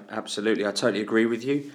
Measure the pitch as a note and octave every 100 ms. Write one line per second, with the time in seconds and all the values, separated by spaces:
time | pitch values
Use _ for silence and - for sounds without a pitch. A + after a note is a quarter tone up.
0 | - A2 - - G#2+ G2+ G#2 G2 B2 G2+
1 | G#2 A2+ A2+ A#2 B2+ C#3+ C#3+